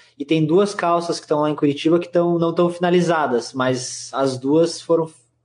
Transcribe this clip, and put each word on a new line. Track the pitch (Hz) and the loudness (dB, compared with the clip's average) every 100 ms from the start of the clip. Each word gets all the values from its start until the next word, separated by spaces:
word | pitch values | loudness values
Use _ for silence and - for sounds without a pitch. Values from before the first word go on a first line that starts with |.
| _ - | _ -10
e | 143 | -2
tem | 160 151 | 0 2
duas | 175 202 196 | 2 2 -2
calças | 175 170 170 165 | 0 0 -2 -6
que | - | -2
estão | 151 | 0
lá | 151 | 0
em | 147 | 0
Curitiba | 147 143 160 170 | 0 0 2 0
que | 170 | 0
tão, | 175 175 170 | 0 0 0
não | 165 | 0
tão | 165 175 | 0 0
finalizadas, | 175 175 180 165 160 135 120 - | 0 2 2 2 0 0 -2 -4
mas | 131 127 127 - - - | -4 -2 -2 -6 -12 -10
as | 123 135 127 | -2 -2 -2
duas | 135 156 170 - | 0 2 2 -2
foram, | - 165 160 - _ _ | -2 -2 -2 -10 _ _